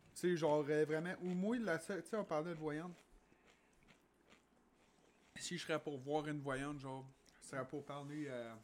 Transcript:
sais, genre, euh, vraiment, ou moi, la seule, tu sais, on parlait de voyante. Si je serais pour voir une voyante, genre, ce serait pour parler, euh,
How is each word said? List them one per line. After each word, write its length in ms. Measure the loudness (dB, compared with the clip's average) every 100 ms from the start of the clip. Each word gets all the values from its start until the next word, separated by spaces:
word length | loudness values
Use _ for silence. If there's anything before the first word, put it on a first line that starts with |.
| -16
sais, 220 | 0 2 4
genre, 280 | 6 4 4
euh, 160 | 4
vraiment, 300 | 4 2 0 -2
ou 60 | 0
moi, 280 | 2 2 2
la 200 | 2 0
seule, 240 | 0 -6
tu 80 | -2
sais, 60 | -4
on 80 |
parlait 260 | 2 0 0
de 40 | -2
voyante. 380 | -2 -2 -4 -10 -18 -20 -20 -20 -20 -20 _ -20 -20 -20 _ _ _ -20 _ _ _ _ -20 _ -20 _ -18 -8
Si 200 | -4 -4
je 60 |
serais 160 | 2 2
pour 180 | 2 -4
voir 280 | 0 2 2
une 140 | -2
voyante, 400 | 0 0 0 -4
genre, 260 | -6 -8 -10 -18 -20 -20
ce 100 | -6
serait 160 | -4 -2
pour 180 | -4
parler, 420 | -4 -6 -4 -4 -2
euh, 240 | -4 -6 -10